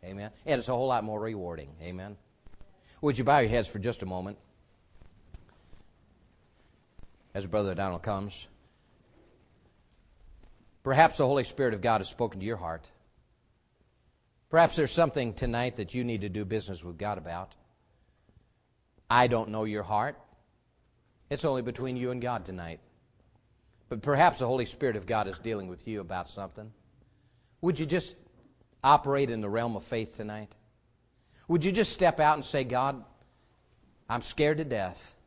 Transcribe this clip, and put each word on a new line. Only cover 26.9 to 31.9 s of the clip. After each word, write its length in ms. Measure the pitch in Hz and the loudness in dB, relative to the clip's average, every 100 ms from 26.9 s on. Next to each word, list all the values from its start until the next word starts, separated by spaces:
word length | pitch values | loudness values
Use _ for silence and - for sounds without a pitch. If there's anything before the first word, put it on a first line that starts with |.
| _ _ _ _ _ _ _ | _ _ _ _ _ _ _
Would 180 | 170 151 | -2 0
you 60 | 151 | 0
just 300 | 175 - - - _ - _ _ _ | -2 -2 -16 -20 _ -20 _ _ _
operate 460 | 135 147 143 139 139 | 6 6 6 2 2
in 120 | 117 | 0
the 80 | 104 | -2
realm 280 | 110 117 107 | -2 -2 -4
of 80 | |
faith 320 | - 120 110 - | -4 -6 -6 -10
tonight? 380 | 104 107 107 - _ _ _ _ _ _ _ - - | -12 -10 -14 -20 _ _ _ _ _ _ _ -20 0
Would 160 | 170 | 2
you 80 | 160 | 2
just 200 | 196 208 | 2 0